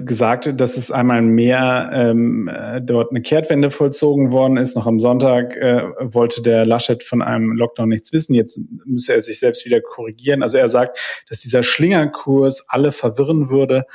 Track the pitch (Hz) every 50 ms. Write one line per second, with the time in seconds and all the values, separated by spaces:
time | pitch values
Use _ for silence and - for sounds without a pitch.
0 | 127 - 120 107 123 110 123 123 - 151 135 127 127 120 - 131 120 - - 131
1 | 123 123 120 117 117 113 113 117 120 123 127 127 131 127 127 123 - - - 131
2 | 120 117 113 117 117 117 120 113 98 85 - - - 110 113 131 123 123 120 117
3 | 117 - 131 120 - - 151 160 156 - 160 143 143 139 - - 147 139 135 -
4 | 156 147 143 143 135 123 127 131 131 131 135 127 127 127 - 117 110 117 113 110
5 | 117 120 123 123 135 131 123 123 123 123 - - 135 123 120 120 - 92 - -
6 | 131 117 - 120 120 120 - - 117 117 113 113 113 113 117 117 - - 117 -
7 | - - - 120 - 117 110 110 113 110 113 117 117 117 - - 113 110 110 107
8 | - - - 156 151 - 131 117 107 - - - - - 120 - - 135 127 120
9 | - - 123 117 107 113 107 - 131 120 117 - - 120 120 110 - - - -
10 | 113 113 110 117 123 139 143 135 127 113 127 131 127 113 120 123 127 127 - -
11 | - - - - - _ 120 - - 127 127 123 123 - - - 156 180 196 165
12 | 151 147 - - - 139 135 135 135 135 135 - - - - 127 143 147 139 -
13 | - 117 110 139 139 147 165 156 143 127 135 139 135 135 131 131 127 - -